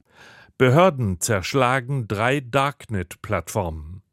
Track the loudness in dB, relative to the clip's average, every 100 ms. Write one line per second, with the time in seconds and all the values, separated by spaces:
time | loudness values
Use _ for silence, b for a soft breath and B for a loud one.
0 | B B B B B 2 4 6 6 4
1 | -2 -2 -2 -2 0 0 2 0 -2 -6
2 | -4 -2 0 0 0 0 0 -4 -8 -6
3 | -6 -10 -4 -4 -2 -4 -4 -6 -12 -16
4 | -20